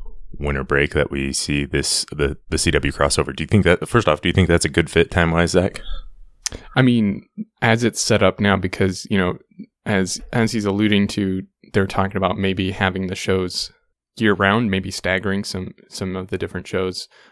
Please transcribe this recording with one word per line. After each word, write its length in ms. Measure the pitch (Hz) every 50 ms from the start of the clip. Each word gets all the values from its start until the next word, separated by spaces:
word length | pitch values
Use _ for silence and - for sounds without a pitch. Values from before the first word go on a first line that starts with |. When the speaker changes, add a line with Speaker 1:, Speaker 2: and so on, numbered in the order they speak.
| - - - - - - - -
Speaker 1:
winter 260 | 71 73 69 69 67
break, 280 | - 71 69 76 -
that 180 | - 73 - -
we 220 | 71 69 67 67
see 320 | 65 - - - 73 71 69
this, 400 | 65 73 71 69 - - - - -
the, 240 | - 73 71 71 73 - - -
the 80 | 78 76
C 120 | - 76
W 220 | 73 - 76 73
crossover. 420 | - - 71 71 - 80 69 71 69
Do 80 | -
you 60 | 78 -
think 160 | 113 101 87
that, 240 | 85 90 - 80 -
first 180 | - 117 -
off, 140 | 76 76 -
do 80 | - 87
you 60 | 82
think 140 | 95 90 85
that's 180 | 85 82 -
a 20 | 80
good 220 | 69 85 82 -
fit 200 | - 85 85 -
time-wise, 420 | - 92 85 82 82 85 85 82
Zach? 280 | - 90 90 - - - - - - - - - - - - - _ _ - - - - - - -
Speaker 2:
I 80 | 131
mean, 440 | 131 123 120 117 107 101 98 - - _ - 107 107 _ _ -
as 220 | 113 117 113 117 120
it's 160 | 107 - -
set 220 | - - 110 101
up 180 | 104 92 - -
now, 160 | 104 101 98
because, 500 | 95 92 92 - - 98 92 90 - - -
you 80 | 107 98
know, 200 | 90 90 - - _ _ _ - - - _ _ -
as, 360 | 151 104 95 95 180 - - - -
as 200 | - 123 113 110
he's 120 | 120 110 101
alluding 440 | 101 98 101 107 104 104 101 101 -
to, 340 | - 104 98 95 92 95 95 - _ _ _ -
they're 140 | - 104 98
talking 300 | - - 101 95 98 -
about 220 | 95 101 - 107 104
maybe 320 | 95 95 92 95 95 92
having 360 | 90 - 98 95 92 95 95
the 80 | 90 92
shows 580 | - - - 95 92 90 90 - - - - _ _ _ _ _ _ _ _ -
year 180 | - 110 104 98
round, 360 | 90 98 98 104 117 123 104
maybe 200 | 95 95 95 95
staggering 540 | - - - 90 95 92 101 98 98 101 104
some, 300 | - - 95 92 - - _ _ _
some 280 | - - 101 92 92
of 120 | 92 92 -
the 100 | - 90
different 280 | 85 82 - 90 -
shows. 420 | - - 92 92 92 92 - - - _ - - -